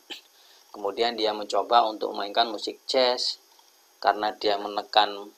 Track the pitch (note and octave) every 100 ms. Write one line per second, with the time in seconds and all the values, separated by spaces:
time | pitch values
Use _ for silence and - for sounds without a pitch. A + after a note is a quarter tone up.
0 | - - - _ - - _ A2 G2+ G2
1 | A#2 A2 G#2+ G#2+ G#2 G#2 F#2+ A#2 A2 G#2+
2 | G#2 G#2 G2+ G#2+ A#2 G#2 - - - C3
3 | B2 B2 - - _ _ _ _ _ _
4 | G2 G#2 G#2+ G#2+ G#2 G2+ G#2 G#2 G2+ G#2+
5 | G#2 G2+ G#2